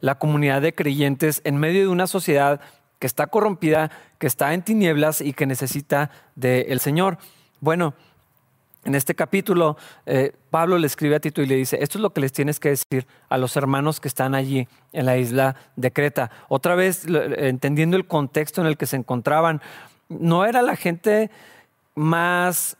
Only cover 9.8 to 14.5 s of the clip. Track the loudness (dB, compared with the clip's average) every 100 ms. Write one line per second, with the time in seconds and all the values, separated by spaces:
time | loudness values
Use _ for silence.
9.8 | -14 -20 -2 0 0 -4 _ 0 2 2
10.8 | 0 0 0 0 0 -2 0 0 0 -2
11.8 | -2 -2 -2 0 -2 0 -2 0 -2 -2
12.8 | -2 -4 -6 _ _ -2 -2 -2 0 0
13.8 | 0 -2 -8 -2 -2 0 -2